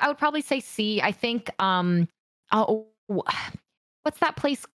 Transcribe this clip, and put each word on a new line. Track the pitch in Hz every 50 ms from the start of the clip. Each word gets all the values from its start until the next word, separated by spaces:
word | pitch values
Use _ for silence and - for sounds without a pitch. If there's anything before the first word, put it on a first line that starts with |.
I | - 294
would | 294 -
probably | 294 294 294 302 285
say | - 285 269
Sea. | - - - - 214 214 214 202
I | - 208 208
think, | - - 233 233 220 - - - -
um, | 190 190 185 180 175 180 175 175 170 - _ _ _ _ _ _ _ -
uh, | - 214 220 -
oh, | 214 220 220 _ _ _ _
what's | - 202 175 - - - - - - - - _ _ _ _ _ _ _ _ - 302 - -
that | 349 311 -
place | - - 285 285 - - - _ _